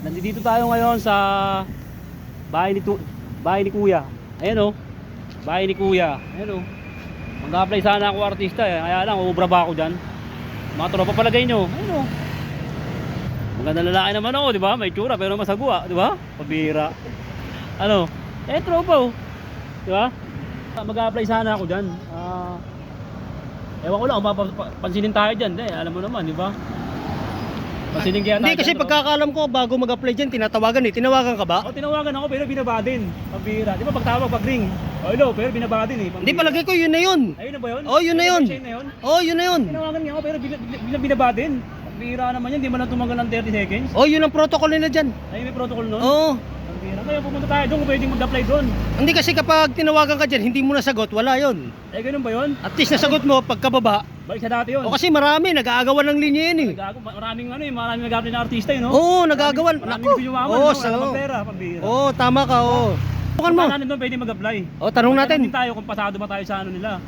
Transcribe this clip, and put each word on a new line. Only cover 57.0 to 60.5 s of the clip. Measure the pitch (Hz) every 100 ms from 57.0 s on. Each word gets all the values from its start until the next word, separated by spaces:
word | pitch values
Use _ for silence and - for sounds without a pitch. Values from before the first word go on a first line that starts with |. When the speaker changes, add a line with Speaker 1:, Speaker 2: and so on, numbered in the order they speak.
| 220
Speaker 1:
maraming | 202 226 226 240
ano | 254
eh, | 294
maraming | 247 233 233
nag-apply | 233 226 233
na | 240
artista | 233 233 208
eh, | 277
no? | 240
Speaker 2:
Oo, | 269 339 359
nagagawan. | 339 285 294 277 339 311
Speaker 1:
Maraming, |
maraming | 220 240
Speaker 2:
Nako. | 240
Speaker 1:
gusto | 277
yumaman, | 254 262 247